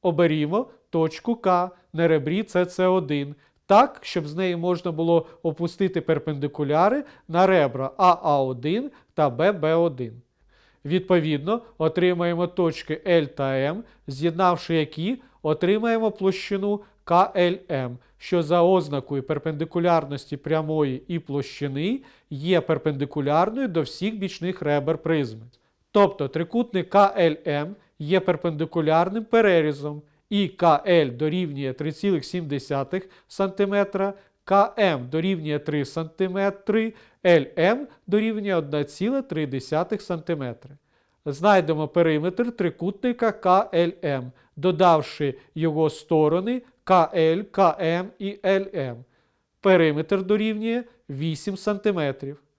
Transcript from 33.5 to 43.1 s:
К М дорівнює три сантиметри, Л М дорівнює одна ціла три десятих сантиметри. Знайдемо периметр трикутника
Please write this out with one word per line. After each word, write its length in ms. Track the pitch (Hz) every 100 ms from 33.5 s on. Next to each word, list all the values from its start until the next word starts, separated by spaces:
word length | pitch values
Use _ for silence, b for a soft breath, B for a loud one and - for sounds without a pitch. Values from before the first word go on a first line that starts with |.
| 196 202 202 202 196 196 - B B
К 300 | - 196 208 -
М 300 | 196 147 123
дорівнює 480 | 160 180 185 151 147
три 260 | 147 147
сантиметри, 1080 | 135 - 160 _ 190 185 196 196 - 214 226 220 b b 185
Л 180 | 170 135 -
М 300 | 175 247 285 b -
дорівнює 480 | 208 220 214 202
одна 300 | 180 143 147
ціла 380 | 147 - 202 269
три 240 | 262 156 147
десятих 560 | 131 - 156 180 208
сантиметри. 760 | - 170 156 160 127 113 - - _ _ _ _ -
Знайдемо 600 | 139 190 196 156 156 151
периметр 640 | 175 165 151 165 180 240
трикутника 800 | 233 175 - 175 202 254